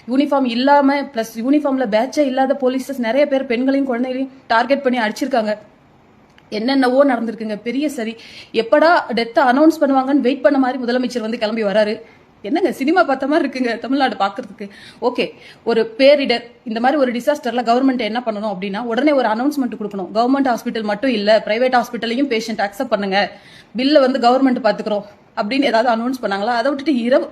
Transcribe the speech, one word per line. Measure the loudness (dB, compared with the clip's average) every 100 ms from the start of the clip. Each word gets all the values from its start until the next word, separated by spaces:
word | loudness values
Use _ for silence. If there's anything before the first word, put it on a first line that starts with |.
| -4
யூனிஃபார்ம் | 0 2 0
இல்லாம, | 0 0 4 4 4 0
பிளஸ் | -4 -6 -8 -4
யூனிஃபார்ம்ல | 0 0 0 -2 0
பேட்சே | 0 0 0
இல்லாத | 0 0 0 0
போலீசஸ் | 0 -2 -6 -6
நிறைய | -2 0 2
பேர் | 0 -2
பெண்களையும் | -2 0 0 0
குழந்தைகளையும் | -2 -2 -4 -6 -8 -2
டார்கெட் | 0 2 0
பண்ணி | 0 0
அடிச்சிருக்காங்க. | -2 -4 -2 -2 -2 -4 -10 _ _ _ _ _ _ _ -10
என்னென்னவோ | -4 0 2 2 4
நடந்திருக்குங்க. | 2 2 -4 -6 -8 -8
பெரிய | -6 -4 -4
சரி. | -4 -8 -8 -16 -20 -6
எப்படா | -2 2 4 6 4 0
டெத்தை | -4 -2 2 4
அனௌன்ஸ் | 6 4 4
பண்ணுவாங்கன்னு | 2 2 2 2 0
வெயிட் | 2
பண்ண | 2 2
மாதிரி | 0 -2
முதலமைச்சர் | -2 -2 -2 -4
வந்து | -6 -4
கிளம்பி | -4 -2
வராரு. | 0 2 2 -2 -10 -20 _ _
என்னங்க, | -4 0 0
சினிமா | -2 0 2
பார்த்த | 2 0 0
மாதிரி | 0 0
இருக்குங்க | -2 -4 -4
தமிழ்நாடு | -2 0 0 0
பாக்குறதுக்கு. | -4 -4 -14 -14 -16 -18 -20 -4
ஓகே, | -4 -2 -6 -6 -20 -10
ஒரு | -2 0 0 4
பேரிடர், | 6 6 2 -2 -6 -16
இந்த | -10 -2
மாதிரி | 0 2
ஒரு | 0
டிசாஸ்டர்ல | -2 -2 -2 -2 -2 0
கவர்மெண்ட் | 2 2 0
என்ன | -2 -4 -4
பண்ணணும் | -4 -6
அப்படின்னா, | -6 -6 -6
உடனே | -4 0 2
ஒரு | 2 0
அனௌன்ஸ்மெண்ட் | 0 -2 -2 -4 -6
கொடுக்கணும். | -8 -8 -4
கவர்மெண்ட் | 0 2 2 0
ஹாஸ்பிட்டல் | -2 -4 -6
மட்டும் | -4 -2 0
இல்ல, | 0 4 2 2
பிரைவேட் | 0 2 0
ஹாஸ்பிட்டலையும் | 0 -4 -4 -2 0
பேஷண்ட் | -2 -4 -4 -4
அக்செப்ட் | -4 -4
பண்ணுங்க, | -2 0 0 -2 -6 -20 -20 -12 -2
பில்லை | 4 4
வந்து | 4 2
கவர்மெண்ட் | 4 4 2 2 0
பாத்துக்கிறோம் | -2 -2 -4 -6 -20 _ -6
அப்படின்னு | -2 0
ஏதாவது | 2 2 2 0
அனௌன்ஸ் | -2 -4
பண்ணாங்களா? | -4 -2 -2 0
அதை | 0
விட்டுட்டு | -2 -2 0
இற-, | 2 0 0